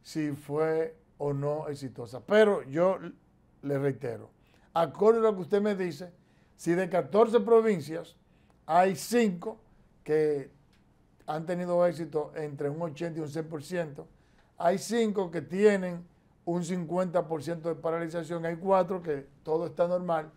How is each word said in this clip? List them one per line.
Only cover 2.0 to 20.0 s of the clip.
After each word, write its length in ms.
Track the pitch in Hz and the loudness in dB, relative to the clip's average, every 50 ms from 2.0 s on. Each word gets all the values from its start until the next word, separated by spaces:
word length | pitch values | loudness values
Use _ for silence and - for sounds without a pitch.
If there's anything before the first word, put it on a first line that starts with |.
| 123 110 110 123 113 | -14 -12 -12 -14 -2
Pero 380 | - 196 214 220 208 202 165 127 | 4 6 6 8 6 6 0 -2
yo 340 | 127 135 156 175 190 190 170 170 175 - _ _ _ _ _ _ _ _ _ | -4 0 2 2 2 2 0 -6 -14 -16 _ _ _ _ _ _ _ _ _
le 160 | - 139 143 135 | -6 -4 -2 0
reitero, 500 | 139 143 135 110 135 123 113 107 107 110 _ _ _ _ _ _ _ _ _ | 0 -2 -2 -2 -6 -10 -10 -10 -14 -20 _ _ _ _ _ _ _ _ _
acorde 460 | 165 170 151 - - 202 214 233 226 | 0 0 0 0 2 4 4 6 6
a 40 | 220 | 4
lo 120 | 220 214 | 2 2
que 60 | 190 | 0
usted 200 | 180 135 208 202 | -4 -2 0 0
me 140 | 208 214 208 | 2 0 -2
dice, 360 | 185 190 180 156 139 185 175 - _ _ _ _ _ _ _ _ | -2 -4 -6 -6 -8 -12 -16 -18 _ _ _ _ _ _ _ _
si 180 | _ - 165 170 | _ -2 0 2
de 160 | 175 190 175 | 2 0 0
catorce 500 | 185 175 165 135 - 208 233 226 214 240 | 0 0 0 2 4 4 4 6 4 2
provincias 760 | 202 208 233 226 220 220 208 170 135 147 160 165 165 - - _ _ _ _ _ _ _ _ _ _ | 4 6 6 6 6 4 0 0 -2 -6 -8 -10 -10 -12 -20 _ _ _ _ _ _ _ _ _ _
hay 300 | - 156 175 185 190 190 | 2 4 4 4 4 2
cinco 640 | - - - 220 240 233 214 180 170 170 220 - - _ _ _ _ _ _ _ _ _ | -2 -6 0 2 2 2 2 0 -4 -8 -12 -12 -12 _ _ _ _ _ _ _ _ _
que 460 | - 151 156 156 151 147 143 135 127 _ _ _ _ _ _ _ _ _ _ _ _ _ _ _ - | 0 2 2 2 2 0 -2 -4 -10 _ _ _ _ _ _ _ _ _ _ _ _ _ _ _ -8
han 180 | 156 156 165 | -6 -6 -4
tenido 400 | 160 180 175 180 175 175 175 175 | -4 -4 -4 -2 0 2 4 4
éxito 460 | 175 165 143 170 151 143 156 147 147 - | 4 2 -2 -8 -4 -4 -4 -4 -4 -6
entre 340 | 160 156 151 143 139 151 143 | -8 -8 -8 -6 -4 -4 -4
un 120 | 143 160 | -4 -4
ochenta 380 | 170 165 139 - 170 170 160 160 | -6 -6 -6 -6 -6 -6 -4 -6
y 20 | |
un 80 | 156 147 | -8 -6
cien 180 | 147 165 160 156 | -6 -8 -8 -6
por 140 | 165 156 139 | -8 -10 -8
ciento, 440 | - 180 175 170 151 139 147 160 - _ _ _ _ _ _ _ _ _ _ | -6 -4 -4 -4 -4 -8 -14 -16 -18 _ _ _ _ _ _ _ _ _ _
hay 200 | 175 170 185 190 | 2 2 2 2
cinco 500 | - - 214 240 226 214 202 208 190 175 | 0 -2 0 2 2 2 2 0 -2 -2
que 120 | 165 170 | -4 -6
tienen 600 | 143 - 170 190 208 214 202 196 185 180 175 170 175 - _ _ _ _ _ _ _ | -6 -4 -2 6 6 6 6 6 0 -4 -6 -8 -12 -16 _ _ _ _ _ _ _
un 180 | - 170 175 175 | -2 -2 -2 -2
cincuenta 640 | 156 190 180 175 151 170 180 185 180 160 180 165 156 | -2 -4 -4 -4 -2 0 0 0 2 0 0 0 0
por 160 | 165 156 135 | -4 -6 -4
ciento 260 | 156 170 165 156 170 | -6 -6 -4 -4 -4
de 60 | 160 | -4
paralización, 680 | 151 - 165 160 170 170 165 156 175 165 147 170 170 165 | -2 -2 -2 -2 -2 -4 -4 -6 -6 -6 -6 -6 -4 -4
hay 100 | 165 170 | -4 -4
cuatro 480 | 165 180 196 196 190 185 170 196 180 170 | -4 2 4 4 4 4 2 -2 -6 -2
que 240 | 165 147 139 135 - - - _ | -4 -4 -4 -4 -12 -20 -16 _
todo 240 | - 156 165 170 160 | -2 0 0 0 -2
está 200 | 147 - 175 175 | 0 0 0 2
normal 440 | 180 180 | 2 -2